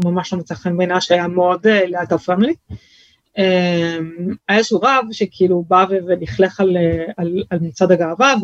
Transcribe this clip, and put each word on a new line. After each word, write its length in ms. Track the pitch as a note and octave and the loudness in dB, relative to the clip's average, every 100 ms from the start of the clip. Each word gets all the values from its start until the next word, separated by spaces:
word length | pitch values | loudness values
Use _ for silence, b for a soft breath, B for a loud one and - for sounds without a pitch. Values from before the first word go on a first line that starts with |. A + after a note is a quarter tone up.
ממש 280 | F3 F3+ F3 | -2 -2 -4
לא 60 | F3+ | -6
מצאה 180 | - E3 | -8 -8
חן 200 | F3+ F3 | -4 -2
בעינה, 240 | F3+ F3+ | 0 0
שהיה 280 | - F3 F3 | 2 0 0
מאוד, 380 | F3+ F3+ F3 G#3+ | 0 2 2 2
אה, 200 | G#3 F3+ | 2 0
להט"ב 300 | F3 E3+ E3 | -2 -2 -2
פרנדלי. 380 | - F3+ B3+ E4+ - B B B B B _ G#3 | 0 0 0 -2 -10 B B B B B _ -2
אמ, 60 | F#3+ F3+ F3+ E3+ E3+ E3 E3 E3+ F3+ - - | 2 2 2 0 -2 -4 -8 -8 -8 -6 -2
היה 100 | G#3 | 0
איזשהו 220 | A3+ G3 | 2 0
רב 220 | A#3+ C4+ A3+ | 2 0 -2
שכאילו 520 | G#3+ G3 - F#3 F3 E3+ | -6 -6 0 0 0 2
בא 180 | F#3 F#3+ | 2 2
ו-, 160 | G3 F3 | 0 -2
ולכלך 540 | F3+ D#3+ - F#3 - | -4 -2 0 0 2
על, 160 | F#3+ F3+ | 0 2
אה, 280 | E3+ E3 E3 - | 0 -2 -6 -6
על, 280 | E3+ F#3 - | -4 -4 -4
על 80 | F3 | -6
מצעד 300 | E3 - F3+ | -4 0 2
הגאווה, 420 | F3 E3 E3+ C4+ A#3 | 4 2 2 2 2